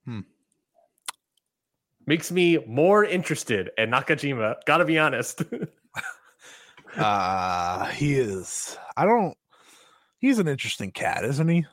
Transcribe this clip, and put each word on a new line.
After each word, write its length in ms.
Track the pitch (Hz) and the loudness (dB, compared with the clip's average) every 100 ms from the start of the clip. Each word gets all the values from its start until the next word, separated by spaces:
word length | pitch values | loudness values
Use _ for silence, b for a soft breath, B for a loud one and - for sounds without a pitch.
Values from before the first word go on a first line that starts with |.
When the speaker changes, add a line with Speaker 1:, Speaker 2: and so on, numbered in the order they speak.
| - | -10
Speaker 1:
Hmm. 140 | 113 - _ _ _ _ _ _ _ - - _ _ _ _ _ _ _ _ - | -12 -12 _ _ _ _ _ _ _ -18 -18 _ _ _ _ _ _ _ _ -2
Speaker 2:
Makes 220 | 160 - | -2 0
me 280 | 175 175 165 117 | 2 4 2 0
more 360 | 117 170 208 | 2 6 6
interested 680 | 208 - - 151 - 107 92 - | 4 0 -2 -6 -2 -2 -2 -2
in 140 | 110 | 2
Nakajima, 640 | 123 127 156 143 131 110 120 | 0 2 -2 0 -2 -2 -2
gotta 200 | - 156 | 2 2
be 120 | 165 160 | 4 2
honest. 460 | 156 123 123 - - | 2 0 -4 -6 -8
<laughs> 40 | 233 - _ _ - B B B B B B B B - - | -6 -8 _ _ -12 B B B B B B B B -14 -2
Speaker 1:
Uh, 880 | 107 101 92 95 92 90 87 90 98 | 2 2 2 0 0 -2 -2 -2 -4
he 280 | - 147 | -2 0
is, 640 | 139 117 95 87 - - - B - | 2 0 -4 -8 -10 -10 -12 B -2
I 80 | |
don't, 320 | 170 240 180 - _ b b b b b b _ | 2 2 0 -6 _ b b b b b b _
he's 200 | 262 240 | 0 2
an 100 | 170 | 2
interesting 420 | 135 - - 98 | -2 -4 -6 -8
cat, 340 | - - - 101 | -4 -4 -2 -2
isn't 220 | 139 160 | 0 4
he? 180 | 170 151 | 2 0